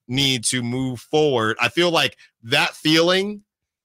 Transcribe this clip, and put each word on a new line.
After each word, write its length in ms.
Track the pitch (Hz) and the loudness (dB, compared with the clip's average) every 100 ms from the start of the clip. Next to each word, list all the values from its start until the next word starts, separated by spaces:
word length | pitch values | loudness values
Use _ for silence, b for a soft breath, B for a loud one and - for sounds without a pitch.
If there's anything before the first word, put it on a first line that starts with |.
| - | -8
need 380 | 127 139 131 | -2 0 0
to 180 | 113 127 | -2 -4
move 380 | 120 123 131 123 | -2 -4 -4 -6
forward. 560 | - 156 151 127 110 110 | -4 0 2 2 0 -2
I 80 | 120 | -2
feel 220 | - 175 | 0 0
like 260 | 165 135 b b _ | 2 0 b b _
that 300 | 113 143 165 - | -2 0 0 -2
feeling 680 | 156 160 170 185 202 208 - _ _ _ | 2 4 4 2 -2 -8 -18 _ _ _